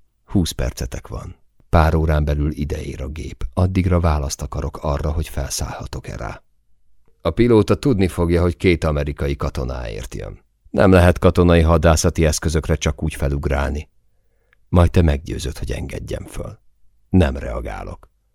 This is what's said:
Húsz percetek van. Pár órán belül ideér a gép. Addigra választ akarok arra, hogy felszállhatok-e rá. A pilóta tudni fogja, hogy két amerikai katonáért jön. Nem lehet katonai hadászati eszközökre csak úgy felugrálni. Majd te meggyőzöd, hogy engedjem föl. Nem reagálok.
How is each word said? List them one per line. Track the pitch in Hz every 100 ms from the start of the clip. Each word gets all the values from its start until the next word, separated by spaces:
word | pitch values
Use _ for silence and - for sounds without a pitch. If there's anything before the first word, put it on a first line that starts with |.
| _ _
Húsz | _ 104 82
percetek | - 64 - - - -
van. | 57 - - _ _ _
Pár | 85 80
órán | 80 80 76
belül | 76 73 73
ideér | 76 71 76 76 69
a | 67
gép. | 80 69 - -
Addigra | - 90 95 90 87
választ | 85 73 69 -
akarok | 69 - 67 -
arra, | 78 71 80
hogy | 78 76
felszállhatok-e | - 69 - 71 - - - - 50
rá. | 55 - _ _ _ _ _ _ _ _
A | 85
pilóta | 82 120 110 104
tudni | 120 147 101 92
fogja, | - 85 85
hogy | 90 85
két | 95 82
amerikai | 80 76 73 71 71 71
katonáért | 71 73 64 62 58 55 -
jön. | 50 50 50 _ _ _
Nem | - 98
lehet | 92 87 -
katonai | 90 - 87 85
hadászati | 82 82 82 80 - -
eszközökre | 78 - 82 78 73
csak | 80 82 -
úgy | 78
felugrálni. | - 73 71 67 69 69 73 - _ _ _ _ _ _ _ _
Majd | 87 85
te | 95
meggyőzöd, | 80 71 87 - - -
hogy | -
engedjem | - - - - - -
föl. | - - 101 _ _ _ _ _
Nem | 95 76 65
reagálok. | 60 58 57 50 50 - _ _ _